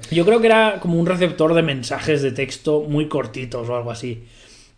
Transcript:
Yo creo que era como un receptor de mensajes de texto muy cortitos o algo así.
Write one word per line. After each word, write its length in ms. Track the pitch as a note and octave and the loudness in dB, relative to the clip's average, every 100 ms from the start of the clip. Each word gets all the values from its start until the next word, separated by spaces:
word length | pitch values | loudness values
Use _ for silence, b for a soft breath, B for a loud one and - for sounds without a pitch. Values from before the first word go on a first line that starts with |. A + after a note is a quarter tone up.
| - | -2
Yo 140 | E3 F3 | 2 4
creo 160 | A#3 | 4
que 60 | A3+ | 6
era 320 | A3 A3 F#3+ | 6 4 0
como 180 | F3 E3+ | 0 2
un 60 | E3+ | 2
receptor 480 | F3+ F3 - D#3 | 2 0 2 2
de 80 | E3 | 4
mensajes 600 | D#3+ C3 A#2 C3+ D#3 D3 | 2 -2 -6 -6 -2 0
de 100 | C3+ | 0
texto 480 | A#2+ C3+ - D#3 D3+ | -2 -6 -4 -2 0
muy 260 | D3+ D3 D3+ | 0 -2 0
cortitos 640 | C#3+ A#2 C3+ B2 B2 A#2 | -2 -4 -8 -10 -8 -6
o 60 | B2 | -6
algo 140 | A#2 | -6
así. 340 | A2 B2 A#2 b b b b b | -8 -10 -10 b b b b b